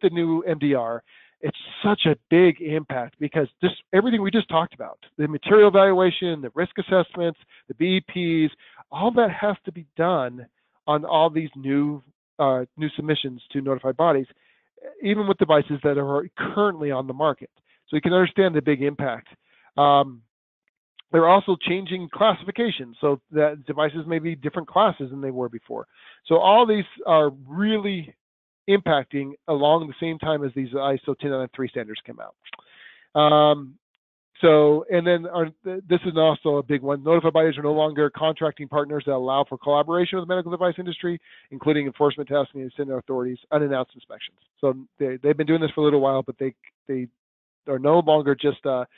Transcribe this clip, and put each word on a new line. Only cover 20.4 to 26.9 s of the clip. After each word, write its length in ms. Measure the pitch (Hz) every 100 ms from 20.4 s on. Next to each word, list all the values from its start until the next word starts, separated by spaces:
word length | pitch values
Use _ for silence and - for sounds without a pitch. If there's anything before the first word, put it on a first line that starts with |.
| _ _ _ _ _ _ _
they're 160 | 165 165
also 280 | 196 196 180 -
changing 400 | 180 180 185 170
classifications 840 | - 214 185 185 190 233 - 123 117
so 200 | 151 139 _
that 340 | 151 151 151 135
devices 400 | 143 151 160 160
may 120 | 165
be 160 | 165
different 340 | 151 147 180 156
classes 420 | 180 214 - 131
than 100 | 139
they 100 | 139
were 180 | 127 123
before. 380 | 117 - 113 - _ - - -
So 100 | 165
all 300 | 190 214 233
these 180 | 214 180